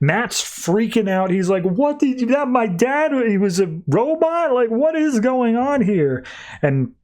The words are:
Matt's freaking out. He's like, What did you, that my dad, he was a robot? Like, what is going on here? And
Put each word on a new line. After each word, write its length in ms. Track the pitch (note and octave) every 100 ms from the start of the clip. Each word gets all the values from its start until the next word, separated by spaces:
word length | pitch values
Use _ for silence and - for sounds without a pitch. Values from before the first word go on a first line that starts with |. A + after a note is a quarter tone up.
Matt's 420 | C#3 F3+ A#3 -
freaking 680 | - - - F#3 A3+ A3+ G3
out. 220 | F#3+ F#3+
He's 200 | F3+ F3+
like, 140 | F#3+
What 340 | F#3 F3+ C#4 D4
did 220 | C#4+ B3+
you, 80 | A#3+
that 200 | C4+ C#4
my 180 | B3 A3+
dad, 460 | E3+ A#3 C#4+ D#4 C#4 A#3
he 100 | G3+
was 220 | G3+ F3+
a 200 | F#3+ D#3+ F3+
robot? 680 | D3+ B3 D#4+ D#4+ E4+ E4
Like, 160 | B3+ A#3+
what 260 | A3+ D4+ D#4+
is 240 | D#4 B3+
going 360 | A3+ B3+ A#3+ A3+
on 260 | C4 C#4+
here? 420 | G3 G3+ D3 B2+ - - - -
And 320 | D3 C3+ B2+ -